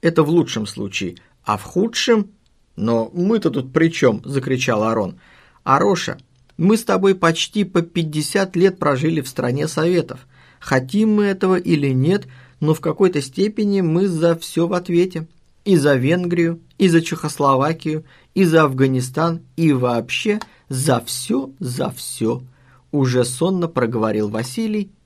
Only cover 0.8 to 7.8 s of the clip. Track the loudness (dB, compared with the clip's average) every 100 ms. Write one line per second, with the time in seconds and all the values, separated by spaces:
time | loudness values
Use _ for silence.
0.8 | -10 -8 -8 -12 _ _ -4 -4 -2 -2
1.8 | -2 -2 2 2 0 _ _ _ _ -6
2.8 | -2 0 -2 -2 0 0 0 -2 -2 0
3.8 | 0 2 0 0 -4 -6 -2 -2 0 0
4.8 | 0 -2 -4 -8 _ _ _ _ 0 2
5.8 | 2 0 -4 -10 _ _ _ -2 2 2
6.8 | 2 2 2 2 2 0 -4 -4 -2 -2